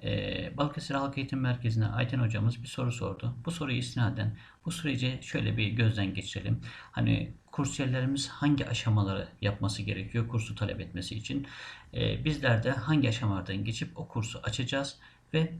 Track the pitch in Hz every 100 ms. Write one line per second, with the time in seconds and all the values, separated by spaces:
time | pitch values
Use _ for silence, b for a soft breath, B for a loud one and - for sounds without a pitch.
0 | 104 104 98 95 - 123 147 160 - 139
1 | 139 135 135 135 127 123 117 113 110 113
2 | 120 127 117 107 110 117 - - 123 -
3 | 95 98 117 123 - 170 143 120 120 127
4 | 113 - 107 B B B 170 165 156 120
5 | 127 131 - - 110 110 104 113 110 110
6 | 95 95 - - 113 117 B B B -
7 | 117 - - - - - 131 - 127 127
8 | 127 139 - - 147 143 - 117 - 107
9 | 98 95 95 - 101 101 101 104 101 98
10 | 95 117 113 117 - 110 104 - 87 -
11 | - 110 - 143 139 B B B B 120
12 | 107 104 143 147 131 113 120 139 120 151
13 | 120 110 110 95 87 95 107 110 - -
14 | - 120 107 - - 113 123 139 139 -
15 | B B - 156 160 -